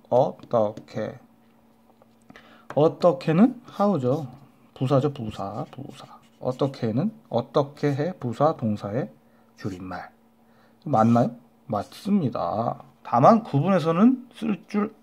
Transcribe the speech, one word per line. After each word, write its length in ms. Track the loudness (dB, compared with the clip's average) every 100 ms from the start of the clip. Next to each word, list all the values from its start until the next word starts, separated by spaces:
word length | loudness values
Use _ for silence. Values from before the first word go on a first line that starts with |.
| 0
어떻게. 1080 | 2 2 -2 -4 0 0 -4 -12 -10 -10 -12 _ _ _ _ _ _ _ _ _ _ _ -20 -20 -20 -6
어떻게는 840 | 2 2 4 2 2 0 4 4 2 -10 -2
how죠. 500 | 0 0 0 -2 -4 -14 -20 _ _
부사죠, 380 | -6 0 2 0
부사, 500 | -4 -10 -8 -10 -10 -12
부사. 340 | -14 -16 -18 -20 -20 _ _
어떻게는 760 | -8 -4 -4 -2 -4 -2 -2 -6 -6
어떻게 640 | -4 -2 -2 -2 -2 -4
해, 200 | -2 -4 -6
부사, 380 | -6 0 0 0
동사의 540 | -4 -4 -6 -6 -6 -10 _ _ _ -12
줄임말. 540 | -10 -10 -12 -12 -14 _ _ _ _ _ _ _
맞나요? 500 | -2 2 4 4 2 -4 _ _ -8
맞습니다. 1200 | -6 -6 -10 -2 0 0 -2 -4 -4 -4 -6 -12 _
다만 400 | -2 4 6 6
구문에서는 840 | 2 0 2 2 0 4 4 4 -4
쓸 300 | -8 -6 -6 -6
줄 260 | -4 -4 -8